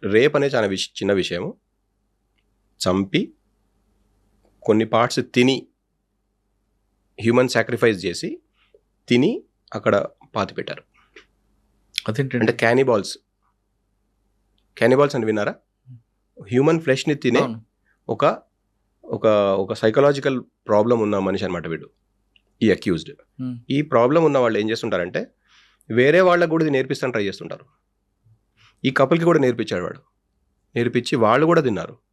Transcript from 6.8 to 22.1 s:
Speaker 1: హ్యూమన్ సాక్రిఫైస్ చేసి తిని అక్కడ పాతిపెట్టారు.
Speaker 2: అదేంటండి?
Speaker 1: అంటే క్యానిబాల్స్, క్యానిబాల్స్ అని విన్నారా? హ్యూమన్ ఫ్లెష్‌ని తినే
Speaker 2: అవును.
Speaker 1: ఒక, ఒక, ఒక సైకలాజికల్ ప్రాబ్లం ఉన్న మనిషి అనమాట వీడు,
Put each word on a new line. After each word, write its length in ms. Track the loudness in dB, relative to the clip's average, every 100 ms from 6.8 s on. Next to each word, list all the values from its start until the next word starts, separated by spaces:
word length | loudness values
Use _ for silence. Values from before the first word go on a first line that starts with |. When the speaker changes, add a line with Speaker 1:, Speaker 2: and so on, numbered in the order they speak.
| _ _ _ -6
Speaker 1:
హ్యూమన్ 280 | 0 2 2
సాక్రిఫైస్ 560 | 0 -2 0 0 0
చేసి 360 | -4 -8 -10 -12 _ _ _ _ _ _ 0
తిని 340 | 2 2 -2 -10 _ -14
అక్కడ 320 | -4 0 0 0 _ _
పాతిపెట్టారు. 480 | -6 -6 -8 -12 -12 _ _ _ -20 _ _ _ _ _ _ _ -12 -8
Speaker 2:
అదేంటండి? 340 | -6 -4 0
Speaker 1:
అంటే 100 | 0
క్యానిబాల్స్, 640 | 2 2 2 2 0 -2 -12 _ _ _ _ _ _ _ _ _ _ _ _ _ _ _ 0
క్యానిబాల్స్ 380 | 2 4 2 0
అని 100 | -2
విన్నారా? 280 | -2 -4 -6 _ _ -20 -20 _ _ _ -20 -4
హ్యూమన్ 320 | 0 2 2
ఫ్లెష్‌ని 340 | 0 -2 0
తినే 260 | -2 0 0
Speaker 2:
అవును. 240 | 0 -6 -18 _ _ _ -10
Speaker 1:
ఒక, 340 | -2 0 -2 _ _ _ _ _ _
ఒక, 220 | -12 -2 2 2 2 0
ఒక 160 | -2
సైకలాజికల్ 640 | -2 0 2 2 2 -2 -6
ప్రాబ్లం 600 | -8 _ 0 0 2 0
ఉన్న 180 | 0 -2
మనిషి 260 | -2 -2
అనమాట 240 | -4 -6 -8
వీడు, 220 | -10 -12 _ _